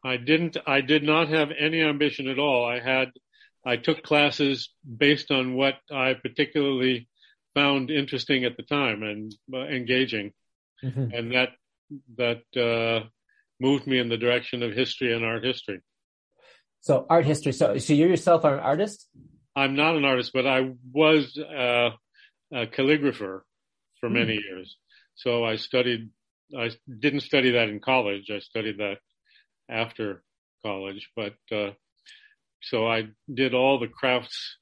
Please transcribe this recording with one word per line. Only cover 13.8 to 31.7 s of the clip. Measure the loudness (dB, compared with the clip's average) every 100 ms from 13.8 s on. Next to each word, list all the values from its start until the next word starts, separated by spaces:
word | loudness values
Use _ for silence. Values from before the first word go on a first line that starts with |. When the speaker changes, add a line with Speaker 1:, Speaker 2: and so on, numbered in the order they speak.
| 2
Speaker 1:
me | 0
in | 0
the | 0
direction | 2 0 -2 -6
of | -4
history | -2 -4 -2 -2
and | 0 -2
art | -2
history. | -4 -4 -8 -12 _ _ _ _ _ _ _ _ _ _
Speaker 2:
So | 0 0 4
art | 4 4
history. | 0 -2
So, | 0 0 0
so | 2
you | 4 6
yourself | 4 4 4 4
are |
an | 2
artist? | 0 0 -2 -6 -20 _ -20 _ _
Speaker 1:
I'm | -2 0 2
not | 2 2
an | 2
artist, | 2 0
but | 0 2
I | 2 0 -4 -8
was, | 4 6 6 2 -6
uh, | -10 -4 0 2 2 -2 _ _ -20 _ _
a | -6 -6
calligrapher | 0 2 2 2 -2 -8 -10 _ _ _ _ _ _
for | -4
Speaker 2:
Hmm. |
Speaker 1:
many | 0 0 -2
years. | -6 -14 -16 -20 _ _ _ _
So | -4 -2
I | -2 -4
studied, | -2 0 0 -2 -6 _ _ _ _ -8
I | -8 -8 -18
didn't | -4 -2 -2
study | -2 2 2
that | 2 0
in | -2
college. | 0 0 0 -4 -8
I | -12
studied | -8 -6 -6 -6
that | -8 -8 _ _ _ _ _ _ _
after | -6 -6 -6 -8 -8 _ _ _ _
college, | -8 -8 -8 -12 -14 -10
but, | -10 -10 _
uh, | -6 -6